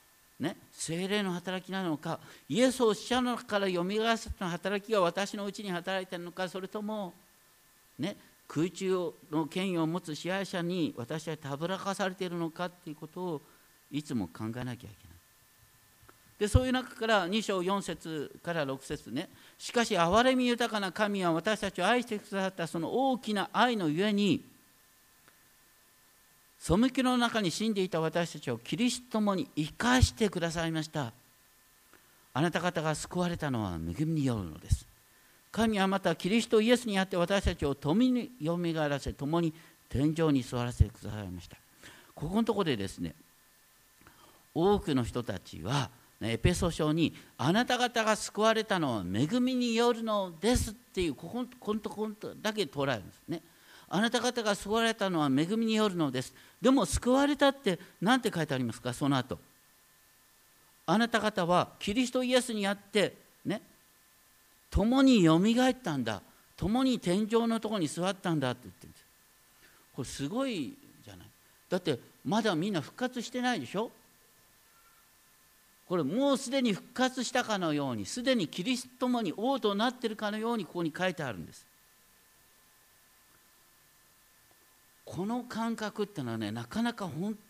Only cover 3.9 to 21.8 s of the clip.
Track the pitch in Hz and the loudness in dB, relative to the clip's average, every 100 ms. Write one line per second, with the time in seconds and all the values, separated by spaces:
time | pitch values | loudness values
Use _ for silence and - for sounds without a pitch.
3.9 | 208 226 226 - - 180 170 190 202 202 | 0 0 0 -4 -8 -6 -4 -2 -4 0
4.9 | 214 175 175 202 214 202 196 202 175 170 | 2 2 2 -4 -4 -8 -8 -6 -6 -4
5.9 | 190 185 180 175 175 185 190 185 214 208 | -6 -4 -8 -10 -6 -6 -6 -8 -8 -6
6.9 | 214 185 - _ _ _ _ _ _ _ | -6 -6 -10 _ _ _ _ _ _ _
7.9 | - 160 208 - _ - 143 180 180 190 | -8 -6 -8 -18 _ -8 -2 -2 -2 -2
8.9 | 185 170 - - 151 151 185 196 175 160 | 0 -2 -8 -6 -4 -2 -2 -2 0 0
9.9 | 175 170 151 170 190 190 185 170 180 147 | -2 -6 -8 -4 -4 -4 -4 -2 0 -2
10.9 | - 117 156 165 151 139 139 170 190 165 | -4 -6 -6 -6 -8 -8 -6 -4 -4 -4
11.9 | 190 190 185 185 175 165 - 180 175 - | -2 -4 -4 -6 -4 -4 -4 -8 -8 -14
12.9 | 147 156 180 180 147 - - _ _ - | -14 -12 -8 -6 -6 -10 -20 _ _ -8
13.9 | 139 156 123 87 - 110 117 127 117 101 | -8 -4 -4 -4 -6 -8 -6 -8 -10 -14
14.9 | 104 85 85 _ _ _ _ _ _ _ | -20 -20 -20 _ _ _ _ _ _ _
15.9 | _ - - _ - 208 254 254 254 240 | _ -20 -20 _ -4 4 4 4 0 -2
16.9 | - 220 214 170 214 202 196 180 196 - | -4 2 4 4 0 0 -2 0 -2 -2
17.9 | 165 165 156 135 - - 170 139 135 - | -8 -6 -6 -8 -10 -6 -4 -2 -4 -8
18.9 | 147 - 120 - - - - - 240 226 | -10 -8 -8 -8 -12 -20 -16 -4 0 2
19.9 | 190 170 208 254 254 247 233 233 220 190 | 4 4 6 6 4 2 2 0 -2 -4
20.9 | - 214 202 180 165 185 208 202 185 | 0 0 2 2 2 0 0 -2 0